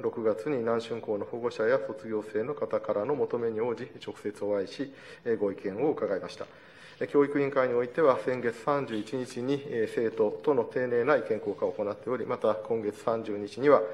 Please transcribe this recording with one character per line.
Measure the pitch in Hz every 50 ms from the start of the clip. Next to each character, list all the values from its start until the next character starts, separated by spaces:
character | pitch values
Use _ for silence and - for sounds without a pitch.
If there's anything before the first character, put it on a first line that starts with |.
六 | 120 113 - 120 113
月 | 110 104 - - 151
に | 151 127
南 | 113 117 117 117
春 | 113 - 120 113 107
校 | - 107 101
の | 101
保 | - - 117
護 | 117 120
者 | - - 110
や | 113 127 135 -
卒 | - 110 104 - 113
業 | 110 107 104 - -
生 | 107 110
の | - 110
方 | - 113 - - 107
か | - 107 104
ら | 101 104
の | 123 147
求 | 139 117 110 - 120
め | 117 117
に | 113 107
応 | 110 123 117
じ、 | 107 123 123 - 123 -
直 | - 104 - -
接 | 107 101 - 104
お | 104 104 101
会 | 95
い | 90
し、 | - - 139 135 - - - - - - -
え | 123 113
ー、 | 101
ご | 104 101 98
意 |
見 | - - 104 95 107 135
を | 156
伺 | 131 - 117 98 98
い | 90
ま | 90 90
し | -
た。 | - - - - - - - - - - - - -
え | -
ー、 |
教 | - - 143 143
育 | 139 147 147
委 | 139
員 | 139
会 | 139 139 127 127
に | 120
お | 120 123
い | 123
て | - - 160
は、 | 143 127 113 107
先 | - 127 127
月 | 117 120 113 - -
三 | - 143 143 135
十 | 123 117
一 | 107 104 - -
日 | 131 127 120 - 123
に、 | 120 131 143 139 139
え | - - 117 110 104
ー、 | -
生 | - 120 113
徒 | 110 - 110 104 - - -
と | - 147
の | 127 110
丁 | 104 - 135 127
寧 | 123 120 120 117
な | 131 151
意 | 131 110
見 | - 110 104
交 | 92 104 98
換 | - -
を | 98 90
行 | - 104 101
っ | -
て | - - 113
お | 123
り、 | 123 110
ま | - 123 117
た、 | - 110 104
今 | - - - 117 113 107
月 | 104 104 - -
三 | - 113 113 110
十 | 107 104 104
日 | 104 101 - -
に | 127 147
は | 139 120 - -